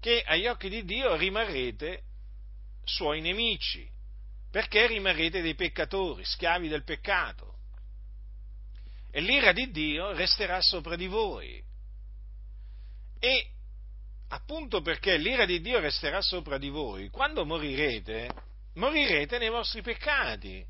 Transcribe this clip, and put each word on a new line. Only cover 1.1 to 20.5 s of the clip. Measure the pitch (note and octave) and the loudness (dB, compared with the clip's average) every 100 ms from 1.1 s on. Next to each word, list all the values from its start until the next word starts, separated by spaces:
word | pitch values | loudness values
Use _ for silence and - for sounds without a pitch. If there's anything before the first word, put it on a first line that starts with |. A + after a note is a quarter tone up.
rimarrete | E3 F#3 G3 A3 D3 B2+ G#2+ D3+ F#3 - - - - - - - - | 4 4 2 0 0 -2 -2 -6 -6 -10 -12 -12 -12 -12 -12 -12 -10
suoi | - - E3+ D#3 | -4 0 2 2
nemici, | D#3+ G3 A#3 G3+ - - - - - - - - - | 2 2 2 2 -2 -4 -8 -12 -12 -12 -12 -10 -2
perché | G3 G#3+ G#3 A#3 | 0 4 6 6
rimarrete | A3+ F#3+ D#3+ E3 F3+ | 6 2 4 4 2
dei | E3 | 0
peccatori, | D#3 F3 - D#3 G3 F#3 B2+ | 2 0 0 0 2 0 -2
schiavi | F#2 - E3+ F3 E3 | -6 0 2 2 2
del | D3+ | -2
peccato. | - D#3 - F#3+ C#3+ - - - - - - - - - - - - - - - - - - | -2 -6 2 2 2 -4 -12 -12 -12 -12 -12 -12 -12 -12 -12 -12 -12 -12 -12 -12 -12 -12 -6
E | - | -2
l'ira | F3 C#4 A#3 | 4 6 8
di | F3+ C4 | 6 2
Dio | D#3 D#3 D3+ F#3+ | 0 0 2 0
resterà | E3+ F3+ - G3 F3+ | 0 2 2 2 2
sopra | - F#3 D#3 E3+ | 2 2 -2 -4
di | F#3 | 0
voi. | G3+ G#3+ B2 C#2 A#1+ - - - - - - - - - - - - - - - - | 0 0 -2 -8 -12 -12 -12 -12 -12 -12 -12 -12 -12 -12 -12 -12 -12 -12 -12 -12 0
E | A#3+ B3+ - - - - - - - - - | 4 4 2 -10 -12 -12 -12 -12 -12 -12 -10
appunto | C3 - D4+ C#4+ G3+ | -10 -6 -8 -2 -2
perché | D#3 D#3 G3+ F3 | 0 0 4 4
l'ira | E3 B3+ | 4 4
di | G3+ F3 | 4 4
Dio | E3+ B3 | 2 2
resterà | D#3 C3+ D3+ E3+ | 2 0 0 0
sopra | F#3+ F#3 D#3 C#3 | 0 -2 -2 -4
di | C#3 | -2
voi, | C#3+ C3+ G2 G2 | -4 -4 -4 -6
quando | - C#4 G#3+ | 0 0 2
morirete, | D#3 D#3+ D3+ C3+ D3+ A2+ G2+ A2 A#2+ - - - - - | 0 0 -2 2 2 2 -4 -6 -4 -8 -10 -16 -14 -2
morirete | A#3 D#4 C#4+ D#3 D3 A#3+ | 2 4 6 4 4 0
nei | A3+ | 0
vostri | A#3 A3 A3+ | 0 -2 -4
peccati | G#3+ A3 - C#4+ F#3 G#2+ G2 | -4 -4 2 2 2 -2 -8